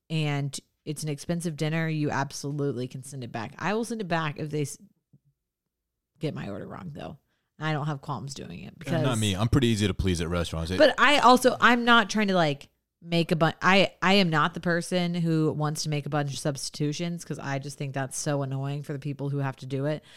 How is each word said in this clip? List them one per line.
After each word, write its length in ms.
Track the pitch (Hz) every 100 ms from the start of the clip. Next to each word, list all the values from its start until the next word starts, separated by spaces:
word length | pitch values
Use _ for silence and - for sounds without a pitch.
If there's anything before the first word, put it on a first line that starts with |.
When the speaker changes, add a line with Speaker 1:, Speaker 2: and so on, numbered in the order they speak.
| -
Speaker 1:
and 480 | 160 151 143 139 - - _
it's 200 | - 147
an 60 | 156
expensive 460 | 143 - 170 170 147
dinner, 320 | 156 165 160
you 220 | 156 147
absolutely 760 | 135 143 - 139 147 143 117 127
can 140 | 135
send 200 | 123 139
it 80 | 117
back. 220 | 117 107 -
I 160 | 165
will 120 | 220 233
send 160 | 226
it 60 | 175
back 280 | 165 156 143
if 120 | 151
they 140 | 151
s-, 140 | 143 - - _ _ _ _ _ _ _ _ _ _ _ _ _
get 140 | 151 135
my 140 | 101
order 180 | 98 -
wrong, 240 | - 170
though. 240 | 143 - 151 _ _ _ -
I 140 | 156
don't 120 | 151 147
have 160 | 139
qualms 320 | - 127 135
doing 280 | - - -
it 100 | - - -
Speaker 2:
Yeah, 60 |
not 80 | 170
Speaker 1:
because 160 | 127 113
Speaker 2:
me. 160 | 104 92
I'm 120 | 120
pretty 200 | 147 117
easy 180 | 104 104
to 60 |
please 260 | 90 95 85
at 80 | 82
restaurants. 420 | 87 82 82 82
It 60 | -
Speaker 1:
But 160 | 302 -
I 200 | 254 294
also, 360 | 240 254 254 -
I'm 240 | 220 240 240
not 240 | 233 202
trying 180 | 214 202
to, 60 | 185
like, 340 | 156 139 - _ _ _
make 280 | 170 170 165
a 40 | 160
bun-, 180 | 160 -
I, 300 | 180 196 175 -
I 120 | 180
am 160 | 202 180
not 240 | 156 165
the 60 | 170
person 540 | 175 170 165 180 175
who 380 | 175 165 160 156
wants 320 | 143 151 156
to 60 | 151
make 160 | 147 143
a 40 |
bunch 220 | 147 143
of 60 | 127
substitutions 840 | 156 139 - - 147 147 170 170 -
'cause 140 | 147
I 180 | 139 139
just 180 | 143 -
think 160 | 143
that's 240 | 131 131 -
so 240 | 156 143
annoying 400 | 135 135 139 143
for 100 | 143
the 60 | 143
people 300 | 147 139 143
who 100 | 139
have 160 | 139 131
to 80 | 131
do 180 | 135 143
it. 180 | 151 -